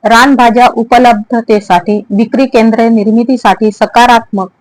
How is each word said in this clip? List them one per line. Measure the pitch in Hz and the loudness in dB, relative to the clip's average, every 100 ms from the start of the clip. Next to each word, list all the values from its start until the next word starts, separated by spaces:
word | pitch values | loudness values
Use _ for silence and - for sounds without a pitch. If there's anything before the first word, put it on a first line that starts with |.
रानभाज्या | 214 226 262 262 240 233 247 | 0 2 2 2 2 2 0
उपलब्धतेसाठी | 233 226 240 247 220 214 233 233 208 202 180 175 208 208 | 0 -2 2 2 0 -2 -6 -2 -2 0 -2 -2 -6 -4
विक्री | 196 226 - 262 | -4 -2 -2 0
केंद्रे | 240 226 220 226 | 0 0 0 0
निर्मितीसाठी | 226 202 226 240 254 - 190 214 | 0 0 -2 -2 -2 -2 -2 -2
सकारात्मक. | 208 220 240 247 233 233 202 185 _ | -2 -2 0 2 0 -2 -8 -8 _